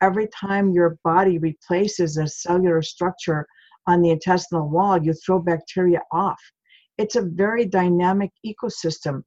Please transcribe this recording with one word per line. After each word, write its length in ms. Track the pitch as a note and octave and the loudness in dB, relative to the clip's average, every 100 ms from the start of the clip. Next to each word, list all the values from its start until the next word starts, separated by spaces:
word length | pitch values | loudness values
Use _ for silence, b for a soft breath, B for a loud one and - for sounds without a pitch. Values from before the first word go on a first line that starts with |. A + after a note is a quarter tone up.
Every 280 | F#3+ G3 G#3+ | 0 0 -4
time 440 | - G3 G3 G3 | -6 -4 0 2
your 260 | F3 E3+ D#3+ | 2 2 0
body 340 | E3 F3 G3 E3 | 0 2 2 2
replaces 800 | D#3+ D#3 - F3 G#3 - E3 D#3 | -2 -4 -2 -2 0 -2 -2 -2
a 100 | D#3 | -4
cellular 560 | - F3 F3+ F#3 D#3+ | -4 -2 2 2 2
structure 640 | D#3 - E3+ - - D3+ - b b b - | -2 -4 -4 -4 -4 -4 -6 b b b 0
on 160 | F3 | 4
the 80 | E3+ | 4
intestinal 580 | D#3+ F#3 F3+ - E3+ D3 | 2 0 0 0 -4 -2
wall, 320 | D#3+ G3+ F3+ | 0 2 2
you 100 | D#3 | 0
throw 240 | D#3+ - F#3 | -2 -2 0
bacteria 640 | F3 D#3+ - F#3 F3+ E3+ - | 0 -4 -4 0 2 2 0
off." 280 | E3 G3 - _ _ _ b b - | -4 -2 -6 _ _ _ b b -6
It's 160 | G#3+ A#3+ | -4 -2
a 60 | |
very 420 | F#3 E3+ G3+ A#3 | -2 -2 0 0
dynamic 680 | G#3+ F#3+ F3+ F3 F#3 G3 G3 _ | 0 2 2 2 2 0 -2 _
ecosystem. 800 | A3 G#3 - - E3 - D#3 C3+ | -14 -8 -8 -6 -6 -6 -6 -8